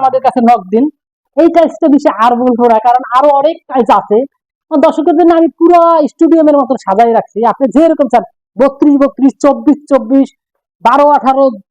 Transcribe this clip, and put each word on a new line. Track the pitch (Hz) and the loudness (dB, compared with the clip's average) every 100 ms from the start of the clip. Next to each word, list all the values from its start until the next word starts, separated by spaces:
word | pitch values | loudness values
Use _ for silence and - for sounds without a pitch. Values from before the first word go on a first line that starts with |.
আমাদের | 262 262 262 | 0 -2 -2
কাছে | 254 233 | 0 0
নক | 233 185 | 0 0
দিন। | 220 302 - _ _ _ 277 | -2 -2 -6 _ _ _ -2
এই | 330 | 0
টাইলসটা | 330 320 - 320 | 2 -2 -2 0
বেশি | 285 302 214 | 0 0 -2
আর | 240 240 | -2 0
বলবো | 254 226 240 | -2 0 0
না, | 220 240 | 0 0
কারণ | 247 262 247 | -2 -2 0
আরো | 294 277 | 0 2
অনেক | 302 330 - | -2 -4 -6
টাইলস | 269 226 208 | -4 0 -2
আছে। | - 214 285 _ _ _ - | 0 -4 -4 _ _ _ -8
আমার | 302 320 | -2 0
দর্শকদের | 320 339 320 | 0 -2 2
জন্য | 339 330 | 2 2
আমি | 330 - | 0 0
পুরো | 339 349 339 330 294 | 2 2 2 0 -2
স্টেডিয়ামের | - 330 330 302 285 | -2 0 2 2 0
মতো | 254 247 | -2 -6
সাজাই | 196 196 233 226 | -4 0 0 0
রাখছি। | - 202 233 | -4 -4 -4
আপনি | 196 269 | -2 -2
যেরকম | 269 330 302 254 | 0 0 0 -2
চান, | 233 - _ _ 202 | -2 -4 _ _ -2
বত্রিশ | 269 269 302 277 | -2 0 0 2
বত্রিশ, | 277 - 269 - | -2 0 -2 0
চব্বিশ | 285 226 294 294 294 | -2 0 -2 -2 -2
চব্বিশ, | 262 220 269 269 _ _ _ _ _ | -4 0 -2 -2 _ _ _ _ _
বারো | 233 269 294 285 | -2 2 2 2
আঠারো, | 247 269 269 202 _ | 0 0 -2 -4 _